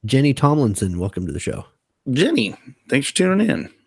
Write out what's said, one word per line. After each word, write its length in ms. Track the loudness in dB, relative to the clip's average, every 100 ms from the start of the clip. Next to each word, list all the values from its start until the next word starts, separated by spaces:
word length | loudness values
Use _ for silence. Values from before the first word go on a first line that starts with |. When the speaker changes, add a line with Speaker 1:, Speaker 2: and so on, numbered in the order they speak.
Speaker 1:
Jenny 280 | 2 2 4
Tomlinson, 640 | 4 2 4 2 0 -2 -2
welcome 280 | -4 -4 -6
to 60 |
the 60 | -6
show. 280 | -6 -8 -12 _ _ _ -6
Speaker 2:
Jenny, 460 | 0 2 2 -2 -6 -20 -20 _
thanks 200 | -2 -2
for 40 | 0
tuning 320 | 0 2 0
in. 220 | -2 -6 _